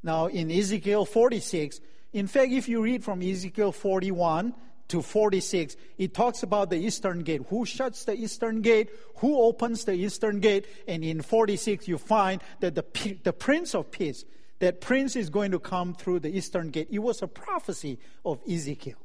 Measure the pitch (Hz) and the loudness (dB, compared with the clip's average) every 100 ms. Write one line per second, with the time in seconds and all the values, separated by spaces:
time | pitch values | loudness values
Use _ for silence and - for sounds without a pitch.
0 | 165 160 165 175 160 170 202 208 175 208 | 0 0 0 0 2 2 2 0 2 2
1 | 202 226 240 226 - 175 151 - - - | 4 6 6 4 -2 -2 -2 -6 -14 -14
2 | - 214 196 269 262 254 254 233 220 247 | -6 -4 2 4 4 2 0 0 2 0
3 | 233 185 180 190 185 - 208 - 202 190 | -2 -2 -2 -2 -6 0 0 0 0 0
4 | 190 180 170 160 220 240 - - - 170 | 0 2 2 2 -2 -6 -12 -14 -4 -2
5 | - 214 214 190 - 190 147 - - - | 0 4 4 4 0 -2 -2 -6 -12 -4
6 | 190 - 240 233 196 208 196 170 202 - | -4 2 2 2 0 2 2 0 0 -2
7 | 196 175 165 156 - 208 233 - 262 - | -2 -2 -2 -2 -2 -2 -2 -2 -4 -4
8 | - 247 220 - 226 220 220 220 220 - | -4 -4 -4 -2 -2 2 6 6 4 -4
9 | - - 247 285 226 226 233 226 - 185 | -12 0 2 6 6 6 -2 -2 -2 0
10 | 202 - 220 208 202 196 202 - - 165 | -2 0 0 4 4 4 0 -12 -6 -2
11 | 160 160 - 226 220 202 - 202 - 165 | -2 -2 2 4 4 2 0 -2 -2 -4
12 | - 214 190 190 - - 185 156 - - | 2 4 4 0 -6 -2 -2 0 -4 -4
13 | 208 190 - - - 302 349 202 147 - | -6 -2 -2 0 2 2 2 -4 -4 -2
14 | 160 131 - - - - 180 175 - 254 | -2 -2 -10 -12 -12 2 2 2 0 2
15 | 269 262 175 185 202 180 - 180 180 175 | 2 -2 -2 0 0 0 0 -2 -2 -4
16 | - 180 156 190 - 180 165 151 160 208 | -2 0 0 -4 -2 -4 -2 -4 -2 -2
17 | 226 220 185 - - 370 - 170 147 123 | -2 -2 -4 -8 -4 -4 -4 -6 -6 -8
18 | - - - 147 311 170 143 143 139 - | -10 -8 -6 -4 -2 -4 -4 -6 -8 -12